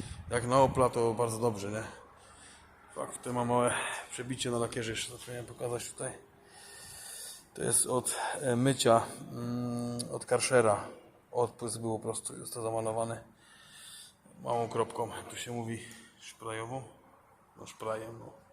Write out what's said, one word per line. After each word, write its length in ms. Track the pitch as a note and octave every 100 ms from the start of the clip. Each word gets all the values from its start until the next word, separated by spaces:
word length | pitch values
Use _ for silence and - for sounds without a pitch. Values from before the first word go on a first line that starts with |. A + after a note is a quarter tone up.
| - - -
Jak 160 | A#2 A#2
na 140 | C3+
Opla, 300 | C3+ C3+ B2
to 240 | A#2+ A#2
bardzo 240 | A2 A#2 A2
dobrze, 320 | A#2+ G#2 G2+
nie? 120 | G#2+ G#2+ - - - - - - - - - -
Fakt, 240 | - C2+ -
tutaj 140 | B2+
mam 160 | B2 A#2+
małe 260 | B2 B2 - - - -
przebicie 400 | - B2 B2+ B2+
na 80 | A#2+
lakierze, 320 | A#2 B2+ A2+
jeszcze 220 | A2 -
zapomniałem 340 | A#2+ - B2 A2+
pokazać 440 | A#2+ B2 A#2+ -
tutaj. 220 | - B2+ A#2 - - - - - - - - - - - - -
To 80 | -
jest 240 | A#2+ A#2 -
od, 300 | B2+ - - - -
e, 160 | C3+ A#2+
mycia, 460 | C3+ C3 A#2+ A2+ - - -
mm, 800 | A#2+ A#2+ A#2+ B2 A#2+ A#2+ A#2+ A#2+
od 140 | B2 -
Karszera. 600 | A#2+ - B2+ A2 G2+ - - - - _
Odpłysk 480 | A#2 A2+ - A#2+ A2
był 200 | A2+ G#2+
po 40 |
prostu, 380 | A2 A2 - B2
jest 140 | A#2+
to 80 | B2
zamalowane 640 | A2+ A2+ A2 A2+ A2+ A2+ - - - - - - - - - - - -
małą 260 | C3 A#2+ A2+
kropką, 400 | A#2 A2 - A2+
jak 220 | - -
to 60 | -
się 160 | B2
mówi, 300 | A#2+ A2+ A2+ - - - -
szprajową. 600 | - - A2+ A2 A2+ C3 A2+ - - - - - _ -
No, 100 | A#2
szprajem, 520 | - A2 A2 A2+ A#2
no. 140 | B2 - -